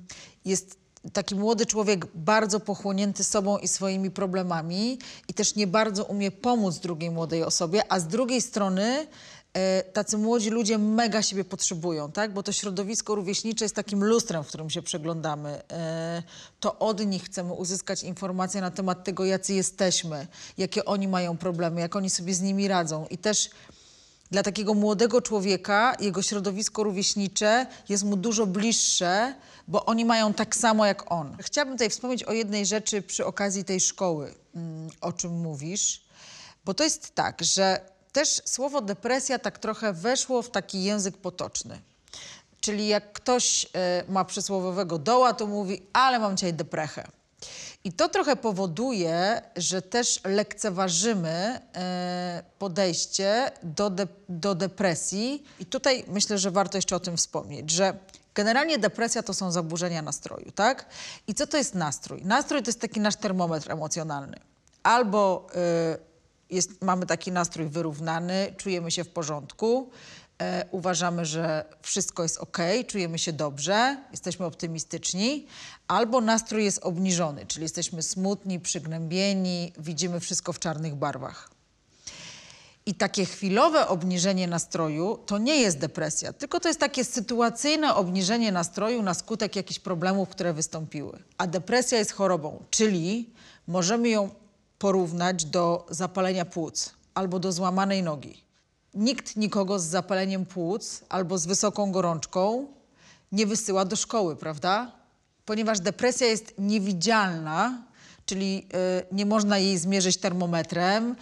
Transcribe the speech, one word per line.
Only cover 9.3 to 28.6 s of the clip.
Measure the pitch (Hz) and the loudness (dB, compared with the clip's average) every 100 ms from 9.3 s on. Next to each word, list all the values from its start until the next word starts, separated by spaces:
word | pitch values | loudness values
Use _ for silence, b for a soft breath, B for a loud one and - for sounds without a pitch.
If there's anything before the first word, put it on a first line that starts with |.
| B B | B B
e, | 185 190 190 | 0 2 2
tacy | - 214 - 214 | 0 -2 -2 0
młodzi | 220 240 214 | 2 2 2
ludzie | 233 214 220 | 2 2 2
mega | 214 220 233 214 | 4 4 4 2
siebie | 208 190 | 0 -2
potrzebują, | 185 - - 170 175 156 147 | -4 -2 -2 -2 -2 -2 -2
tak? | 202 214 | -2 -2
Bo | 196 | -2
to | 208 | -4
środowisko | 196 208 185 196 226 - | -4 -2 -4 -2 -2 -2
rówieśnicze | 208 185 196 226 226 | -2 -2 -2 -2 -2
jest | 208 | -2
takim | 214 202 202 | -2 -2 2
lustrem, | 208 233 233 165 | 4 4 2 -4
w | 139 | -6
którym | - 156 | -8 -6
się | 175 | -6
przeglądamy. | - 170 160 165 156 147 147 147 - | -4 -4 -4 -4 -4 -4 -6 -10 -10
E, | 170 160 165 165 170 170 B B B | -6 -4 -4 -4 -6 -8 B B B
to | 214 - | -4 0
od | 214 214 208 | 0 0 0
nich | 180 | -2
chcemy | - 190 175 | -4 -6 -6
uzyskać | 175 180 190 - 185 | -4 -4 -4 -4 -6
informacje | 180 175 190 185 185 196 | -6 -8 -4 -2 -2 -2
na | 180 | -4
temat | 180 185 180 | -2 -2 -2
tego, | 202 185 | -4 0
jacy | 190 190 190 | 2 2 2
jesteśmy, | 190 180 - 185 - 170 151 - B B B | 0 0 2 2 2 -2 -6 -10 B B B
jakie | 185 214 | -2 0
oni | - 202 196 | 0 0 2
mają | 185 175 170 | 0 0 -2
problemy, | 185 170 170 170 | -2 0 0 0
jak | 170 202 | -2 -2
oni | 190 | -2
sobie | - 175 | -2 -2
z | 180 | -2
nimi | 196 196 196 | 0 2 2
radzą. | 185 156 156 - | 2 0 -4 -6
I | 175 | -2
też | 214 - - B B B B B B B B | 0 0 0 B B B B B B B B
dla | 190 | 0
takiego | 202 196 208 | 0 0 2
młodego | 208 208 208 233 240 | 4 4 4 4 4
człowieka | - 214 190 185 202 202 247 - | 2 0 2 2 4 4 4 2
jego | 202 175 | 0 0
środowisko | - 208 196 196 214 214 | -2 -2 -2 -2 -2 0
rówieśnicze | 214 190 196 208 196 - 208 240 247 B B | 0 0 0 0 -2 2 4 4 2 B B
jest | 202 | 0
mu | 202 196 | 0 0
dużo | 226 226 208 | 0 2 2
bliższe, | 196 | 2